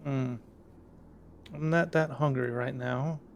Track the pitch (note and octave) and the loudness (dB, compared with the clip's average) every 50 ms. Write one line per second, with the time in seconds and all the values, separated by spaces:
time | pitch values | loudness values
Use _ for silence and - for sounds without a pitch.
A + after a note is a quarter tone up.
0 | D3+ C#3+ C#3 C3+ C3 B2+ B2 A#2 - - - - - - - - - - - - | -4 -2 0 0 0 0 -2 -6 -10 -16 -20 -20 -20 -20 -20 -20 -20 -20 -20 -20
1 | - - - - - - - - - - - D3 D3+ D#3+ D#3+ E3+ E3 E3 - E3 | -20 -20 -20 -20 -20 -20 -20 -20 -18 -14 -8 -4 -2 2 4 2 2 4 4 2
2 | D#3 D#3 C#3 B2+ D3+ D3 C3+ B2+ B2+ B2 A#2+ A#2+ B2 B2+ C3+ B2+ B2 B2 B2 B2+ | 2 2 0 0 2 2 2 2 0 0 -2 -2 -2 -4 -4 -4 -4 -2 -2 0
3 | C#3 D#3 E3 D3 - - - | -2 -2 -4 -6 -8 -16 -20